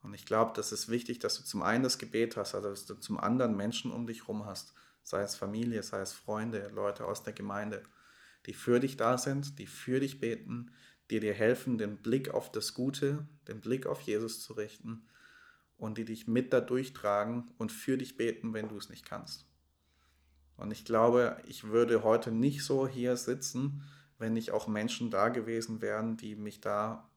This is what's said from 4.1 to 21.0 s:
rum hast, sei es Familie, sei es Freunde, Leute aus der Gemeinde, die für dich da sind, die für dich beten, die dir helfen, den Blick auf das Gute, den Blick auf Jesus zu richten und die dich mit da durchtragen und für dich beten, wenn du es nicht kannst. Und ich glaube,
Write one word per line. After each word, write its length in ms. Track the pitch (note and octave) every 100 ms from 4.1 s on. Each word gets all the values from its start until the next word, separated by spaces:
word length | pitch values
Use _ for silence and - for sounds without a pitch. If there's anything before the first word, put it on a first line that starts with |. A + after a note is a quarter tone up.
| A2+ -
rum 180 | G#2+ G#2
hast, 280 | F#2+ - - - _
sei 180 | - F#2+
es 140 | G2+ -
Familie, 460 | G2 G#2+ A#2+ A2+
sei 180 | F#2+ G2
es 100 | F#2+
Freunde, 580 | - - G#2+ A2+ A2 G2+
Leute 320 | G2+ G2+ G2+ -
aus 180 | G#2
der 100 | -
Gemeinde, 500 | G#2 G2+ G2+ G#2+ G2+ - _ - - - _ -
die 60 |
für 260 | G#2+ - A#2+
dich 180 | C3+ -
da 200 | A2+ B2
sind, 420 | C#3 C3+ C#3+ C#3+
die 80 | G2
für 320 | - - C3
dich 200 | C3+ C#3
beten, 520 | A2+ A2+ - A#2 A#2+ - - _ _
die 100 | A2
dir 140 | G#2+
helfen, 440 | G2+ A2 B2 - A#2
den 200 | G#2 G#2
Blick 280 | - C3 -
auf 180 | - -
das 220 | A2 -
Gute, 540 | - C3 C#3 C#3 D3+ D3 - -
den 140 | A2
Blick 240 | G#2+ C3 -
auf 160 | C#3+
Jesus 400 | - G#2 A2+ -
zu 120 | -
richten 540 | A2 G#2+ - - A2+ - - - - - _ _ _
und 200 | A2 A2
die 80 | A2
dich 220 | A2 -
mit 240 | A#2 B2+
da 80 | B2+
durchtragen 920 | A#2+ B2 C3 - G#2 G2+ G#2+ A#2+ A#2+ -
und 140 | A2
für 260 | - - C3
dich 200 | B2+ -
beten, 360 | A#2 A2 A2+
wenn 140 | A2 G#2+
du 100 | G#2
es 120 | -
nicht 160 | - -
kannst. 420 | - - - - _ _ _ _ _ _ _ _ _ _ -
Und 140 | G#2
ich 120 | G#2+
glaube, 540 | - A2+